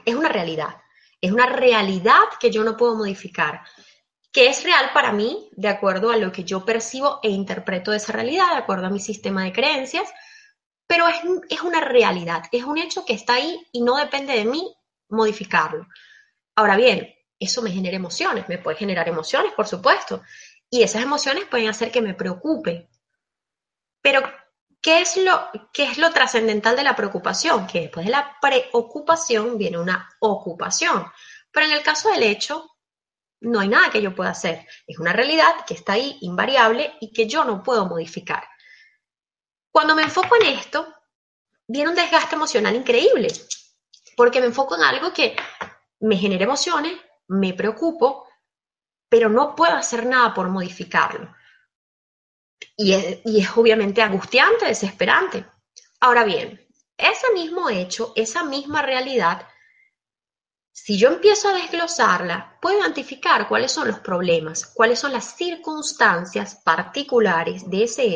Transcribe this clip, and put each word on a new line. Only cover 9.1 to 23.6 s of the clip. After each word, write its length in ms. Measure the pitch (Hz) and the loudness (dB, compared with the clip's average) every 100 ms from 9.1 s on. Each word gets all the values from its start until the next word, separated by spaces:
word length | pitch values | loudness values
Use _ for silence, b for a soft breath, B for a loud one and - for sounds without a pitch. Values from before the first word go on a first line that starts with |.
| 208 202 196 | -8 -4 -4
de 80 | 185 | -4
creencias, 560 | 185 277 294 262 330 403 - B B B B _ _ - | -2 0 -2 -4 -6 -6 -12 B B B B _ _ -2
pero 220 | 339 339 | 2 2
es, 120 | 339 339 370 - | 0 -2 -4 -4
es 140 | 311 | -6
una 180 | 349 330 | -2 -2
realidad, 640 | 277 247 208 180 170 165 - | 2 4 4 2 -4 -6 -4
es 140 | 240 | -6
un 140 | 254 302 | -4 -6
hecho 260 | 339 294 | -6 -8
que 80 | - | -6
está 220 | 214 - | -6 0
ahí 300 | 247 302 339 - | 0 0 -6 -10
y 100 | 240 | -4
no 140 | 240 269 | 0 0
depende 380 | 294 277 277 | -2 -4 -4
de 100 | 247 | -2
mí 300 | 214 294 381 - _ _ - | -2 -4 -6 -14 _ _ -8
modificarlo. 800 | 220 220 214 196 170 156 156 175 b b b b b _ - | -2 0 -2 -2 -2 0 -4 -12 b b b b b _ 0
Ahora 200 | 208 196 | 4 6
bien, 380 | 247 202 - _ _ - | 4 2 -4 _ _ -12
eso 240 | 196 - | -6 -4
me 80 | 226 | -4
genera 260 | 185 185 190 | -4 -4 -6
emociones, 520 | 175 - 349 233 - | -8 -4 -2 -2 -6
me 100 | 175 | -8
puede 180 | - 156 | -6 -6
generar 320 | 202 180 165 | -4 -2 -2
emociones, 440 | 156 160 277 403 | -4 -2 0 0
por 140 | - 202 | -2 -4
supuesto, 560 | 185 220 370 - 190 B B B B - | 0 2 2 0 -12 B B B B -4
y 140 | 247 | 2
esas 200 | 208 214 | 2 2
emociones 420 | 262 294 277 294 403 | -2 -2 -2 -4 -2
pueden 220 | 247 220 | -2 -2
hacer 220 | 214 226 | -4 -2
que 120 | 247 | -2
me 120 | 214 | -2
preocupe. 720 | 185 185 180 302 320 - 170 - _ _ _ _ _ _ _ | -4 -6 -6 -4 -4 -4 -8 -10 _ _ _ _ _ _ _